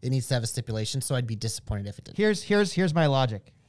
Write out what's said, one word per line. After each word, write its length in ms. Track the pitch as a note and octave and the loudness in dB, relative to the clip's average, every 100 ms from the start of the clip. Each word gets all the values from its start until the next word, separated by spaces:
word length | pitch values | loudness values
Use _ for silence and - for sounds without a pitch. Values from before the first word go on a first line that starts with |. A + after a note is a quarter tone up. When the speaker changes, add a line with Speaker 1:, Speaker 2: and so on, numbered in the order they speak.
Speaker 1:
it 100 | B2 | -2
needs 160 | C3 - | -2 0
to 80 | B2 | -2
have 80 | |
a 40 | A2+ | -2
stipulation, 540 | - - A2 A2 C3+ | -4 -4 -4 -4 -4
so 140 | - B2+ | -2 -2
I'd 120 | A#2 | -2
be 80 | G#2+ | -4
disappointed 520 | A2+ - - G#2 G2+ | -6 -6 -6 -6 -6
if 100 | - | -12
it 80 | - | -10
didn't. 100 | - | 0
Speaker 2:
Here's, 280 | G#3+ G3+ | 0 0
here's, 280 | - G#3 G3+ | 2 2 2
here's 220 | F3 F#3 | 2 2
my 140 | E3 D3+ | 4 4
logic. 440 | C3+ B2+ G#2 - _ | 4 2 -2 -10 _